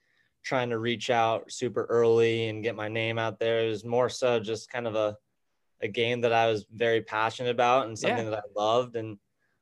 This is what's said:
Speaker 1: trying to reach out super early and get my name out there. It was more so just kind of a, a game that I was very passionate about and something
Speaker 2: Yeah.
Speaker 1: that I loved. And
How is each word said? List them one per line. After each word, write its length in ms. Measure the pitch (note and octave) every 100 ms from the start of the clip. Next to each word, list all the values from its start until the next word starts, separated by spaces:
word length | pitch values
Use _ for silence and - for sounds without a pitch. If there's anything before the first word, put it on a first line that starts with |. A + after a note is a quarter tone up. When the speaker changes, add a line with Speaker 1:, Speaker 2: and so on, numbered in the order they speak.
| _ _ _ _
Speaker 1:
trying 280 | - C3+ B2
to 80 | A#2
reach 320 | A#2 A#2 -
out 400 | A#2+ A2+ A2+ -
super 320 | - B2 G#2
early 640 | - A#2 A#2 A2+ A2+ A2+ A2+
and 140 | G#2+
get 120 | A2
my 140 | G#2 G#2+
name 300 | A2+ A2+ A2+
out 200 | A2+ G#2
there. 260 | A2+ A2+
It 40 | A2+
was 160 | G#2+
more 240 | A#2 A#2+ A#2+
so 320 | - B2+ A#2
just 300 | G2+ G#2+ -
kind 160 | B2+ A#2
of 80 | G#2+
a, 200 | G#2+ G#2 _ _ _ _ _ _
a 80 | A2+
game 320 | G2+ A#2 B2
that 100 | A#2
I 160 | A2+ A#2
was 180 | G#2+ G2
very 300 | A2 A#2 A2+
passionate 480 | A2 A2 A2+ - B2
about 360 | A#2+ A#2+ B2+ A2+
and 120 | G#2+
something 260 | - A#3
Speaker 2:
Yeah. 60 | A2
Speaker 1:
that 140 | G#2+
I 160 | G#2 G2+
loved. 360 | G#2 A#2+ B2 A#2
And 220 | A2 G#2 _ _ _ _